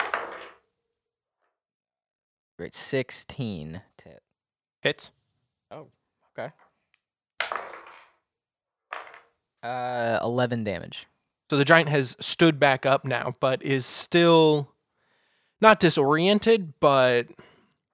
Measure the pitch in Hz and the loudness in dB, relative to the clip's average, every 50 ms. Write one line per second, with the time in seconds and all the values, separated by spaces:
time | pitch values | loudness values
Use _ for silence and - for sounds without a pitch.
0 | - - - - - - - - - - - _ _ _ _ _ _ _ _ _ | -8 -6 -6 -8 -8 -10 -14 -16 -18 -20 -20 _ _ _ _ _ _ _ _ _
1 | _ _ _ _ _ _ _ _ _ _ _ _ _ _ _ _ _ _ _ _ | _ _ _ _ _ _ _ _ _ _ _ _ _ _ _ _ _ _ _ _
2 | _ _ _ _ _ _ _ _ _ _ _ - 87 - - - - - - 135 | _ _ _ _ _ _ _ _ _ _ _ -16 -16 -14 -12 -12 -10 -6 -4 -6
3 | 127 - - - - - - - 131 113 101 82 76 78 80 95 - _ _ - | -6 -6 -10 -16 -16 -16 -12 -10 -8 -8 -8 -10 -12 -12 -14 -16 -18 _ _ -20
4 | _ - - - _ _ _ _ _ _ _ _ _ _ _ _ - 139 151 - | _ -20 -20 -20 _ _ _ _ _ _ _ _ _ _ _ _ -6 -6 -4 -4
5 | - - _ _ _ _ _ _ _ _ _ _ _ _ - 147 156 - _ _ | -10 -18 _ _ _ _ _ _ _ _ _ _ _ _ -20 -20 -20 -20 _ _
6 | _ _ _ _ _ _ _ - 120 135 - _ _ _ _ _ _ _ _ _ | _ _ _ _ _ _ _ -14 -14 -14 -16 _ _ _ _ _ _ _ _ _
7 | _ _ _ _ _ _ _ _ - - - - - - - - - - - - | _ _ _ _ _ _ _ _ -8 -8 -8 -10 -10 -12 -16 -20 -20 -20 -20 -20
8 | - _ _ _ _ _ _ _ _ _ _ _ _ _ _ _ _ _ - - | -20 _ _ _ _ _ _ _ _ _ _ _ _ _ _ _ _ _ -16 -16
9 | - - - - _ _ _ _ _ _ _ _ - 117 127 127 123 123 123 123 | -16 -18 -20 -20 _ _ _ _ _ _ _ _ -10 -10 -8 -6 -6 -6 -4 -2
10 | 117 117 117 104 - 117 120 123 123 120 123 117 110 104 95 85 - - - - | -2 0 0 0 -2 -2 0 0 0 0 -2 -4 -4 -4 -6 -6 -8 -12 -14 -16
11 | - - _ _ _ _ _ _ _ - 156 139 139 135 165 165 165 151 147 147 | -18 -20 _ _ _ _ _ _ _ -4 0 0 4 6 6 6 6 4 0 -2
12 | 135 120 - - - - - - 170 165 151 139 147 143 135 123 - 139 135 139 | -2 -4 -6 -10 -8 -8 0 2 4 4 4 4 2 2 2 2 0 0 0 0
13 | - 139 127 120 - 123 120 - - 131 131 123 - 143 139 135 123 - - - | 0 -2 -4 -4 -4 -6 -6 -4 -2 -2 -2 -2 -2 -2 -2 -2 -2 -4 -6 -8
14 | - - - 170 170 170 165 165 160 156 151 147 139 - _ _ _ _ _ _ | -6 0 2 4 4 6 6 6 6 4 2 0 -2 -6 _ _ _ _ _ _
15 | _ _ _ _ _ _ _ _ _ _ _ _ - 220 214 208 - 170 - - | _ _ _ _ _ _ _ _ _ _ _ _ 4 6 6 6 4 2 2 2
16 | 139 135 147 156 170 190 208 208 - 226 226 220 185 160 139 _ - 147 139 135 | 2 2 2 2 2 2 2 2 2 2 0 0 0 -6 -6 _ 2 2 4 4
17 | 131 127 123 120 120 - - - - _ _ _ _ _ _ _ _ _ | 4 4 2 0 -2 -4 -10 -20 -20 _ _ _ _ _ _ _ _ _